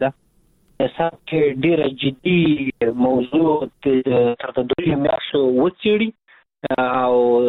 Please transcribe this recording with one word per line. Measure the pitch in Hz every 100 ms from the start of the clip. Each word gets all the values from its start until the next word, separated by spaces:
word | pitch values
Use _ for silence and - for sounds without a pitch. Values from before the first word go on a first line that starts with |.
ده، | 131 - _ _ _ _ _ -
نصاب | - - 165 - -
کې | 160 147 131
ډېره | 156 160 139 131
جدي | 135 135 180 175 160 151 135 - 113 123 127
موضوع | 131 123 156 160 151
د، | 131 - 139 131 131 123 120 120
تر | 131 -
د | 127
دریو | - 175 143
میاشتو | 143 - - 147 131 127
وڅېړي | 165 - 220 208 220 - _ _ _ _ - - 127 127
او | 127 123 120 120